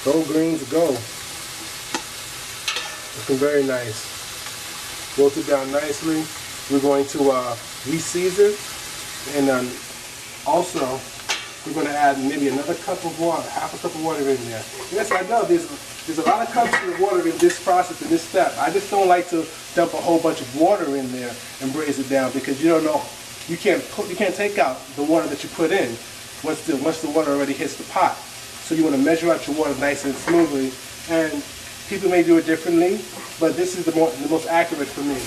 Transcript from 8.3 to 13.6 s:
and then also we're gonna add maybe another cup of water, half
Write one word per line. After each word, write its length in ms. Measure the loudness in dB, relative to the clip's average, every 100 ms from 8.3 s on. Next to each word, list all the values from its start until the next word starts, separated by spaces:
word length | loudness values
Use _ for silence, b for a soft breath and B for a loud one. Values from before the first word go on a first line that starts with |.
| 6 4 4 -8 -12 -12 -12 -12 -12 -4 0
and 100 | 2
then 240 | 2 0 -8 -12 -14 -16 -16 -16 -8 2
also 540 | 2 2 -2 -2 -4 -8 -14 -8 -8 -8 -12 -8
we're 80 |
gonna 220 | -2 -2 2
add 240 | 2 4
maybe 300 | 0 2 2
another 260 | 0 -2 -4
cup 280 | -4 -4 -4
of 120 | 0
water, 300 | 0 0 -2
half 240 | -6